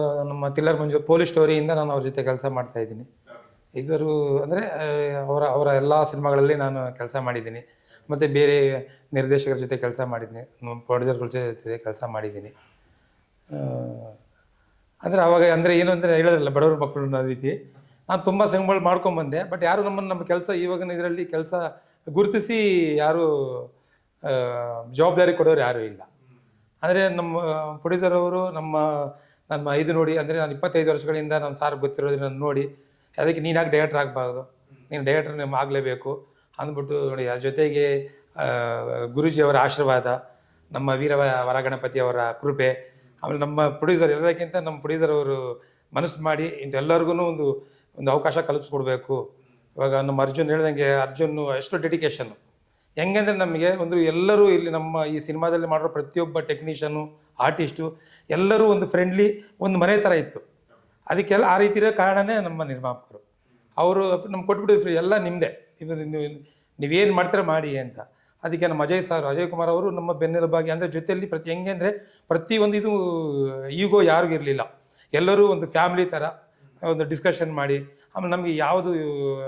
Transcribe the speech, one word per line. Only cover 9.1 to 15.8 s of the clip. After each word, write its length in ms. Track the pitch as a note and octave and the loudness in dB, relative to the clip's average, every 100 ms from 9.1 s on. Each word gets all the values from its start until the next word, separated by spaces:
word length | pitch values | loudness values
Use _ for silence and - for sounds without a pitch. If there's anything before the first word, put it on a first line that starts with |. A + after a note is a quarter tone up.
ನಿರ್ದೇಶಕರ 420 | C#3 C3 C#3 C#3 C3 | -2 2 2 2 -2
ಜೊತೆ 220 | B2+ B2+ | -2 -4
ಕೆಲಸ 240 | B2 A#2+ | -4 -4
ಮಾಡಿದ್ದೀನಿ, 640 | B2+ A#2+ A2+ A2+ B2 _ A#2+ | -4 -6 -8 -14 -18 _ -12
ನಮ್ಮ 140 | A#2+ | -10
ಪ್ರೊಡ್ಯೂಸರ್ಗಳ 480 | A#2 B2 B2 B2 A#2+ | -2 0 0 -2 -4
ಜೊತೆ 500 | B2 A#2+ A2+ A2+ A2+ | -4 -6 -6 -8 -8
ಕೆಲಸ 260 | A2 G#2+ | -8 -8
ಮಾಡಿದ್ದೀನಿ. 460 | A#2+ A2 G#2+ G2+ G2+ - _ _ _ _ _ _ _ _ _ | -8 -8 -8 -10 -16 -20 _ _ _ _ _ _ _ _ _
ಆ, 40 | D2 C#2 B1 B1 - A2+ A2 _ _ _ _ _ _ _ _ | -8 -6 -6 -8 -12 -16 -20 _ _ _ _ _ _ _ _
ಅಂದರೆ 180 | F3 F#3+ | 0 4
ಅವಾಗ 220 | E3+ F3 E3+ | 6 6 6
ಅಂದರೆ 340 | E3 E3+ F3 | 4 4 4